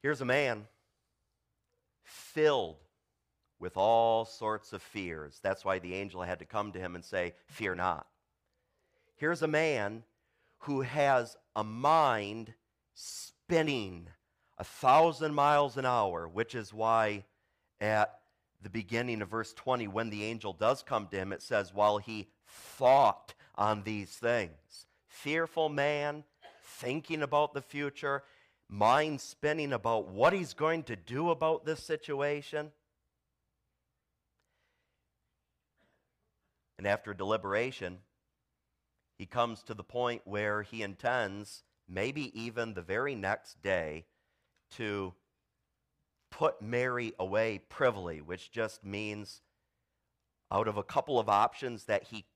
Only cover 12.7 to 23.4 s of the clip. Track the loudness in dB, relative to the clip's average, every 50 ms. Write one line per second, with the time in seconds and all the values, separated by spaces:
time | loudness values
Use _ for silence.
12.7 | _ _ _ _ _ -18 -16 -14 -14 -14 -14 -16 _ _ _ 0 2 2 2 2
13.7 | 0 0 -2 -4 -8 -12 -16 -18 -20 _ _ _ _ _ _ _ _ _ -12 -12
14.7 | -10 2 6 8 10 10 8 8 4 2 -2 0 4 4 6 6 6 6 4 2
15.7 | 0 0 0 2 4 4 4 2 0 -2 -6 -4 -2 -2 -4 -2 -4 -8 -8 -8
16.7 | -4 0 2 4 6 6 4 4 0 -4 -8 _ _ _ _ _ _ _ _ _
17.7 | _ _ 0 2 4 4 2 2 0 -16 _ _ _ _ _ _ _ _ -16 -10
18.7 | -8 -8 -6 -2 -2 -2 0 0 -2 -4 -4 -4 -4 -6 -6 -6 -10 -10 -2 -2
19.7 | -2 -2 -2 -4 -4 -4 -4 -4 -4 -6 -6 -6 -6 -6 -8 -8 -4 2 2 2
20.7 | 2 2 -2 -4 -4 -4 -4 -2 -4 -4 -4 -4 -6 -8 -6 -2 0 0 0 0
21.7 | 0 4 4 4 4 2 -2 -6 -10 -10 -10 _ _ _ _ -20 -20 -20 -20 -20
22.7 | -8 4 6 8 8 10 8 6 4 2 -8 -20 -20 _